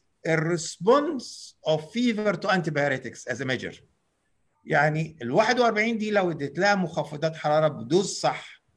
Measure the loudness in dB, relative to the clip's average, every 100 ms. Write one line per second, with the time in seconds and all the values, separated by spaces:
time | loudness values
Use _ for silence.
0 | _ _ 0 2 2 -2 -4 -2 4 4
1 | 4 -4 -8 -16 -18 -8 0 0 0 -2
2 | 0 2 0 0 0 0 0 0 0 0
3 | -6 -12 -8 -6 -2 -4 -6 -12 _ _
4 | _ _ _ _ _ _ -2 2 2 0
5 | -6 -8 -2 2 2 4 2 2 0 -2
6 | 0 0 0 -2 -6 0 2 2 0 -4
7 | -6 -2 -4 -2 2 4 2 0 0 2
8 | 2 -2 -2 -2 -10 -20 _